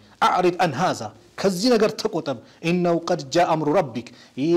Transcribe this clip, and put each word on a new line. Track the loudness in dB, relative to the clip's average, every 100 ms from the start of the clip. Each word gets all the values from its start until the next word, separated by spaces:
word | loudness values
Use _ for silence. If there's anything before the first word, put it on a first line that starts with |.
| -18 _
አዕሪድ | 0 2 2 2
አን | -2
ሃዛ፣ | 0 -2 -2 -8 -14 _ -4
ከዚህ | -2 0 2
ነገር | 2 2
ተቆጠብ፣ | 0 -4 -4 -6 -8 -12 _
ኢነሁ | -2 0 2 0
ቀድ | 0 -4 -2
ጃአ | 0 2
አምሩ | 2 2
ረቢክ፣ | 0 0 -6 -12 -18 -16 -4
ይህ | 2